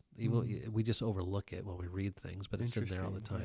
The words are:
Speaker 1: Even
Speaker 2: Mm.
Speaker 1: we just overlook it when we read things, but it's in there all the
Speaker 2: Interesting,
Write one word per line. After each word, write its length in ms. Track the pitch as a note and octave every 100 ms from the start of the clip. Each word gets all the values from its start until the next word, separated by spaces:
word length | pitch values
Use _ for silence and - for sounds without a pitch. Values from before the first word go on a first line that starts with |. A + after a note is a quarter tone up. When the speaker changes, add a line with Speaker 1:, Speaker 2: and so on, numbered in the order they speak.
| - -
Speaker 1:
Even 240 | A2+ A#2
Speaker 2:
Mm. 260 | A#2+ G2 A2+
Speaker 1:
we 160 | G#2+
just 180 | A2+ A2+
overlook 500 | A2+ F#2+ F2+ G2 -
it 120 | F2+
when 140 | G2+ F2+
we 100 | F2
read 260 | F#2+ G2
things, 320 | - F2+ F#2 G2
but 140 | G2+
it's 160 | A#2+ A2
in 80 |
there 200 | F#2 F#2
all 60 | F#2+
the 60 | G2
Speaker 2:
Interesting, 200 | A2 F#2